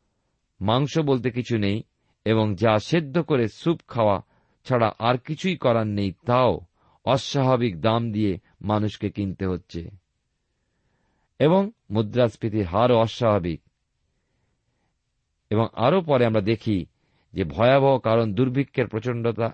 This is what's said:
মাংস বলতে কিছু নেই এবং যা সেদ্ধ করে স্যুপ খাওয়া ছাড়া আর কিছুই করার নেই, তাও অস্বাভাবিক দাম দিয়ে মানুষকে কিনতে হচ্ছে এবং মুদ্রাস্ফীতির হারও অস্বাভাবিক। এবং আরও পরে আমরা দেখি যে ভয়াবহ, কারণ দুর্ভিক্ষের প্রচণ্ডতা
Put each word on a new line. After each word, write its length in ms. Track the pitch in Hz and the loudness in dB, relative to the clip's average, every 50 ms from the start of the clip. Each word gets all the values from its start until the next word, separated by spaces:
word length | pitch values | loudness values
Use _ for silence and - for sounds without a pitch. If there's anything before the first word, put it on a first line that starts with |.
| _ _ _ _ _ _ _ _ _ _ _ - | _ _ _ _ _ _ _ _ _ _ _ -6
মাংস 380 | 98 101 113 127 147 131 - 160 | -2 0 0 0 0 0 -2 -2
বলতে 320 | 156 143 139 127 113 127 | 0 0 0 0 -2 -4
কিছু 280 | 117 123 117 - 120 110 | -4 -6 -4 -4 -2 -2
নেই 240 | 101 98 101 113 - _ _ _ _ _ _ _ - | 0 0 -2 -4 -6 _ _ _ _ _ _ _ -2
এবং 300 | 107 110 110 110 107 101 | 0 2 2 2 0 0
যা 240 | 87 107 113 107 107 | 0 2 2 2 2
সেদ্ধ 400 | - - 156 175 160 139 135 175 | 0 0 -2 -2 -2 -2 -4 -4
করে 300 | 156 - 151 127 117 104 | -2 0 0 0 0 -2
স্যুপ 320 | - - - 165 170 - _ - | -4 -4 -2 -2 -2 -2 _ -8
খাওয়া 340 | - 120 110 104 98 87 - _ _ _ _ _ _ _ - | -2 0 2 2 2 0 -2 _ _ _ _ _ _ _ -6
ছাড়া 280 | - 127 120 113 104 - - | -2 0 2 2 0 0 0
আর 200 | 110 117 127 123 | 0 0 0 -2
কিছুই 380 | - - 156 - - 190 175 | -4 -8 -10 -6 -4 -4 -2
করার 300 | - - 131 117 117 110 | 0 0 2 2 2 0
নেই, 260 | 107 104 101 101 98 85 _ - | -2 -2 -2 -2 -4 -6 _ -4
তাও 340 | - 120 127 127 117 87 73 90 - _ _ _ _ _ _ - | 0 2 2 4 2 2 0 -4 -14 _ _ _ _ _ _ -2
অস্বাভাবিক 760 | - 127 139 - - - 139 135 127 131 120 120 117 90 80 | 0 0 0 0 -2 -2 0 2 2 2 2 0 -2 -4 -2
দাম 320 | 71 113 110 117 117 117 104 | 0 0 0 0 0 -2 -2
দিয়ে 260 | 104 107 101 90 - - _ _ - - | -2 0 0 -2 -4 -6 _ _ -10 -4
মানুষকে 480 | 101 107 107 107 104 - - - 101 | -2 0 0 0 -2 -4 -4 -8 -6
কিনতে 360 | - - 101 95 87 - 95 | -4 -4 -6 -6 -6 -4 -4
হচ্ছে 440 | 95 92 85 - - - 85 82 - 101 - _ _ _ _ _ _ _ _ _ _ _ _ _ _ _ _ _ _ _ _ _ _ _ _ _ _ _ - | -4 -4 -4 -8 -10 -12 -12 -12 -12 -16 -20 _ _ _ _ _ _ _ _ _ _ _ _ _ _ _ _ _ _ _ _ _ _ _ _ _ _ _ 0
এবং 320 | 135 151 175 196 196 208 233 _ _ - | 2 4 4 4 2 0 -6 _ _ -4
মুদ্রাস্ফীতির 760 | 101 107 110 104 - 120 123 117 - - - 113 101 107 101 | -2 -2 -2 0 0 0 0 0 0 -2 -6 -4 -2 -2 -2
হারও 320 | 85 85 101 120 123 123 113 | -2 0 2 2 4 4 4
অস্বাভাবিক। 640 | 113 110 - - 120 113 104 101 82 87 82 73 _ _ _ _ _ _ _ _ _ _ _ _ _ _ _ _ _ _ _ _ _ _ _ _ _ _ _ _ _ _ _ _ _ _ _ _ _ - | 2 0 -2 0 0 2 2 2 0 -2 -6 -8 _ _ _ _ _ _ _ _ _ _ _ _ _ _ _ _ _ _ _ _ _ _ _ _ _ _ _ _ _ _ _ _ _ _ _ _ _ -2
এবং 160 | 107 107 113 107 - | 0 0 0 0 -2
আরও 300 | - 113 131 170 196 175 | 0 0 2 2 2 0
পরে 240 | 156 143 123 120 | 2 2 2 2
আমরা 140 | 117 110 110 | 2 2 0
দেখি 460 | 95 104 117 - - 117 107 92 78 - _ _ _ _ _ _ _ _ - | 0 0 -2 -2 -2 -2 -2 -2 -4 -6 _ _ _ _ _ _ _ _ -6
যে 120 | 85 95 | -6 -4
ভয়াবহ, 540 | 80 69 80 113 123 135 139 135 139 135 123 | -4 0 2 4 4 6 6 4 4 2 2
কারণ 360 | - 113 113 117 117 110 98 | 2 2 2 2 2 0 0
দুর্ভিক্ষের 540 | 95 131 127 123 139 135 - - - 120 104 | 0 0 0 0 -2 -4 -4 -2 -4 -2 -2
প্রচণ্ডতা 640 | - 110 107 127 120 117 113 117 110 104 113 110 | -4 -6 -6 -6 -4 -4 -2 -4 -2 -2 -4 -6